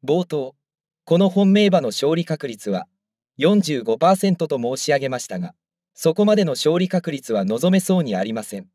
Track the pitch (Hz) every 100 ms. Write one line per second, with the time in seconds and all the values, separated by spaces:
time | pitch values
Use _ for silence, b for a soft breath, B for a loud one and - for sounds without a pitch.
0 | 127 160 175 151 131 _ _ _ _ _
1 | - 165 196 185 196 196 208 180 131 104
2 | 139 165 170 156 139 110 - 95 - _
3 | _ _ _ _ 151 208 165 139 110 113
4 | 165 190 196 175 160 139 120 131 - 143
5 | 135 127 - 95 87 - _ _ _ _
6 | 165 165 208 214 180 131 151 170 180 185
7 | 170 143 - 107 98 113 165 190 180 185
8 | 147 95 101 113 107 101 95